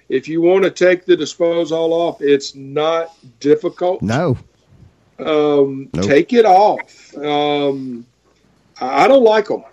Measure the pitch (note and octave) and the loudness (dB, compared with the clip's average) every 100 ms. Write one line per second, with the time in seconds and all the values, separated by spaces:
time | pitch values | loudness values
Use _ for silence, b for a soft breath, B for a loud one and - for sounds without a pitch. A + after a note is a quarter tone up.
0 | _ C3 C3 E3 E3+ F#3+ F#3 - F3+ F3+ | _ -6 -4 -2 2 2 0 2 2 2
1 | - E3+ D3 - E3+ E3+ E3 D#3+ E3 E3 | 2 0 0 -4 -2 -2 -2 -2 -2 0
2 | E3+ D#3 C#3+ C#3+ C#3 C#3 C3+ C#3+ D#3 E3 | -2 -2 0 0 -2 -14 -10 -4 -2 -4
3 | E3 _ C3+ _ C#3+ D3+ F3 - F3+ F#3 | -6 _ -20 _ 0 0 0 -4 -4 -4
4 | F#2+ A#2 E3+ A#2+ - _ _ _ - _ | -2 -2 -2 -4 -8 _ _ _ -20 _
5 | _ - C#3+ D3+ D3 D3 C#3 C3+ C3+ D#3 | _ -12 -4 0 2 2 0 -2 -10 -6
6 | G3 C#3+ E3+ A#3+ A3 F#3 G#3 C3 - _ | 2 2 2 2 4 6 4 0 -8 _
7 | _ - D3 D3 D3 D3 C#3+ C#3 C3 A#2+ | _ -12 -6 -2 -2 -2 -2 -4 -8 -12
8 | A#2+ _ _ _ _ _ _ - B2+ C3+ | -16 _ _ _ _ _ _ -12 -6 0
9 | F#3 C4+ A3+ A3 G#3 A2 - | 4 4 4 2 -2 -8 -10